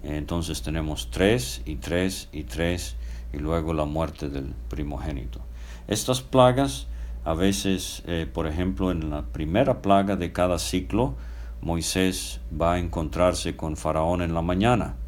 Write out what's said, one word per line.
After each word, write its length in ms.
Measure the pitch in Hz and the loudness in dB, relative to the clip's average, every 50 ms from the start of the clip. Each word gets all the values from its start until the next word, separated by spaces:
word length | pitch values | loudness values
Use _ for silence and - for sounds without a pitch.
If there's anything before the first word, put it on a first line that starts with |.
| - | -6
Entonces 580 | 71 73 76 76 76 85 85 82 80 78 - | -4 -4 -4 -2 -2 -2 -2 -2 -2 -4 -4
tenemos 480 | - 78 78 80 80 76 76 71 - - | -4 -2 -2 -2 -2 -2 -2 -4 -6 -6
tres 520 | - - 92 101 113 127 123 - - - - | 0 4 6 6 6 4 2 -2 -6 -8 -6
y 120 | - 78 64 | -8 -8 -6
tres 520 | - - 82 87 92 95 95 - - - | -4 0 2 2 2 2 0 -4 -10 -10
y 120 | - 76 76 | -8 -8 -8
tres 520 | - - 80 82 85 90 87 - - - - - - - - - - - | -6 -2 0 0 0 0 0 -4 -6 -8 -8 -8 -8 -8 -8 -8 -8 -6
y 40 | 73 | -4
luego 360 | 73 76 82 85 80 78 82 | -2 0 0 0 0 0 0
la 120 | 78 76 | 0 0
muerte 440 | 73 76 78 80 73 73 - 76 73 | 0 0 -2 -2 -2 -4 -6 -8 -6
del 240 | 69 69 67 67 60 57 - - | -4 -4 -6 -6 -8 -8 -8 -8
primogénito. 720 | - - 76 73 71 - - 80 73 65 62 64 - - - - - - - - - - - - | -6 -4 -4 -4 -4 -6 -4 -4 -6 -6 -6 -8 -10 -10 -12 -12 -12 -14 -12 -12 -14 -14 -4 -2
Estas 340 | 101 104 - - 127 127 | -2 -2 2 0 0 -2
plagas, 680 | - - - 135 123 127 123 127 139 139 - - - - - - - - - - - | -2 2 6 8 8 8 8 6 2 2 0 -4 -6 -8 -6 -8 -6 -8 -8 -6 -2
a 100 | 82 82 | -2 0
veces, 720 | 80 92 98 98 98 - 98 95 87 82 - - - - | 4 4 4 4 2 2 0 0 0 -2 -4 -8 -8 -6
eh, 220 | - 87 85 82 78 | -4 -2 -2 -2 -2
por 140 | - 85 80 | -2 -2 -2
ejemplo, 460 | 80 78 82 90 95 92 - 95 92 | -2 0 0 0 0 0 0 0 0
en 180 | 90 82 78 76 | 0 0 -2 -2
la 140 | 76 73 - | -4 -4 -6
primera 580 | - - - 78 76 82 107 139 139 123 - | -6 -6 -4 -4 0 4 4 4 4 2 0
plaga 340 | - 101 98 98 98 98 101 | 4 4 6 6 6 4 0
de 160 | 85 87 85 | 0 -2 -2
cada 280 | - - 87 90 87 85 | 0 2 2 2 2 0
ciclo, 560 | - - - 92 90 - - 104 123 135 127 - - - - - - - - - | 0 0 -2 -2 -2 0 0 2 2 2 0 -6 -10 -10 -10 -10 -10 -10 -10 -8
Moisés 760 | - 82 85 85 80 - - 92 92 92 92 - - - - - - - - | -4 -2 -2 -2 -2 0 2 2 2 2 2 0 -6 -8 -8 -10 -8 -6 -2
va 200 | 76 82 85 87 | 2 2 4 4
a 60 | 90 | 2
encontrarse 760 | 87 87 87 87 80 76 - 85 87 90 87 87 - 90 78 | 0 -2 -2 -2 -4 -2 2 4 6 6 6 4 -2 -4 -4
con 220 | - - 80 76 78 | -4 -4 -6 -6 -2
Faraón 440 | - 78 76 78 80 82 90 90 | -2 0 2 2 2 2 2 2
en 140 | 87 82 82 | 0 0 0
la 80 | 82 82 | 0 2
mañana. 520 | 85 90 90 101 117 123 107 85 - - - - | 2 2 4 4 4 4 4 2 -2 -4 -8 -8